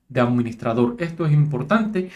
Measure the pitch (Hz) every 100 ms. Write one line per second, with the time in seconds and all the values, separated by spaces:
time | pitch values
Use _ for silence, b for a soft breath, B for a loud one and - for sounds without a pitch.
0 | - 127 120 123 113 - 123 117 120 -
1 | 170 - 160 147 147 123 151 226 214 185
2 | 185